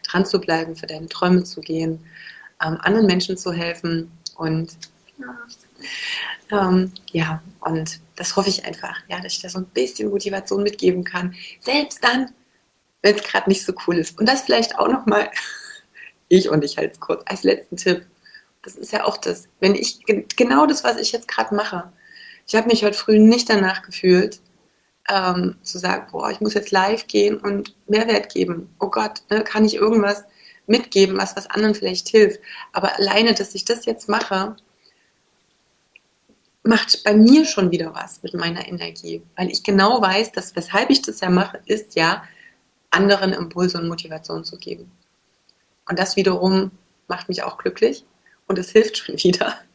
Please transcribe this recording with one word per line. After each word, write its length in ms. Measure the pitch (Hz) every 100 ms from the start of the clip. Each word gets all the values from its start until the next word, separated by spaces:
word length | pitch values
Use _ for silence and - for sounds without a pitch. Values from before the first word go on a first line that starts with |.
dran 220 | - 185 196
zu 140 | 190
bleiben, 360 | - 165 165 160
für 100 | -
deine 220 | 156 165
Träume 360 | - 180 180
zu 160 | 180 -
gehen, 440 | 156 160 160 160 - - - - - _
ähm, 160 | 160 165
anderen 260 | 180 214 208
Menschen 300 | 180 180 185
zu 160 | 185
helfen 580 | 170 170 170 170 165 165 - - -
und 360 | 160 160 165 - - _ _ - 247 247 240 - _ _ - - - - - - _
ja, 180 | 208 185
ähm, 240 | 185 185 - -
ja, 300 | 170 160 160 - -
und 400 | 160 160 160 - _ -
das 200 | 180 -
hoffe 120 | 196
ich 160 | 190
einfach, 320 | - 170 - - -
ja, 120 | 180
dass 120 | 185
ich 100 | -
da 60 | 185
so 100 | 185
ein 80 | 185
bisschen 440 | 233 254 - 214
Motivation 520 | 196 196 196 190 196
mitgeben 420 | 208 208 185 180
kann, 300 | 180 180 180 - - -
selbst 420 | - 285 294 -
dann, 300 | 240 247 254 _ _ _ _ _ _ _
wenn's 200 | 202 208
grad 260 | - 196 196
nicht 160 | 190
so 80 | - 185 -
cool 120 | 175
ist. 200 | 160 -
Und 80 | 220
das 160 | 269
vielleicht 360 | - 233 226 -
auch 100 | -
noch 180 | 262 220
mal, 240 | 208 - - - - - -
<laughs> 500 | _ - - _ _
ich 200 | 185 180
und 160 | 151
ich 140 | 143 -
halt's 220 | 156 -
kurz, 220 | - 87 -
als 160 | 196
letzten 340 | - - - 180
Tipp. 300 | 196 175 - _ - - _ _
Das 140 | - -
ist 160 | -
ja 120 | 208
auch 120 | - 208
das, 320 | - 175 - _
wenn 160 | 196
ich, 300 | 202 - -
gen-, 220 | - 208 - -
genau 300 | 240 269 302
das, 180 | 302
was 120 | 240 226
ich 160 | 214
jetzt 160 | 233 -
grad 240 | - 220
mache. 400 | 208 214 185 - _ _ - - - -
Ich 80 |
habe 140 | 220 226
mich 160 | 226
heute 120 | 208 208
früh 220 | - 214
nicht 300 | 220 240 240
danach 340 | 214 190 190
gefühlt, 580 | - - 185 180 214 - _ _ _ _ _ _ -
ähm, 460 | 196 185 180 180 180
zu 160 | - 180
sagen, 280 | 180 185 -
„Boah, 200 | - -
ich 100 | -
muss 140 | 214
jetzt 160 | 208 208
live 360 | 190 196 226 -
gehen 320 | 208 202 214
und 360 | 202 202 - _ -
Mehrwert 440 | 214 226 208 -
geben. 420 | 185 180 170 - _
Oh 100 | 202
Gott, 340 | 226 214 - _
ne, 120 | 214
kann 220 | 214 214
ich 100 | 214
irgendwas 500 | - 214 220 202 208 - _ - - -
mitgeben, 520 | 233 - 196 190 190
was, 180 | 196 -
was 140 | 190
anderen 240 | - 214
vielleicht 340 | 208 190 185 -
hilft?“ 320 | 220 208 - - - -
Aber 240 | 185 190 -
alleine, 380 | 196 202 226
dass 200 | 226 190
ich 100 | 190
das 220 | - 233 -
jetzt 220 | 226 -
mache, 480 | 214 - 190 202 214 _ _ _ _ _ _ _ _ _ _ _ _ _ _ _ _ _ _ _ _
macht 400 | 214 220 - -
bei 100 | 214
mir 300 | 214 220 294
schon 260 | 302 - 180
wieder 240 | 170 160
was 280 | 160 - -
mit 120 | -
meiner 340 | 180 170 170 -
Energie, 540 | 175 170 170 170 165 - -
weil 140 | 185
ich 120 | -
genau 380 | - 196 202 247
weiß, 320 | 196 190 220
dass, 220 | - - -
weshalb 340 | 175 196 254
ich 120 | 269
das 180 | - -
ja 100 | 185
mache, 300 | 180 202 - -
ist 280 | 214 214 -
ja, 260 | 165 196 - - - _ _ _ _
anderen 420 | 180 196 196 190
Impulse 460 | - 170 175 180 175
und 100 | 165
Motivation 560 | 165 165 156 160 165
zu 140 | 165 180
geben. 320 | - 170 180 _ _ _ _ _ _ _ _ _ -
Und 100 | 180
das 180 | 190 -
wiederum 540 | 190 180 185 190 190 - _ _ -
macht 200 | 180 -
mich 140 | 185
auch 140 | - -
glücklich 460 | - - 233 277 _ _ _ _ -
und 120 | 185
es 120 | 185
hilft 280 | 214 220 -
schon 180 | - -
<laughs> 40 |
wieder 360 | 175 175 - - _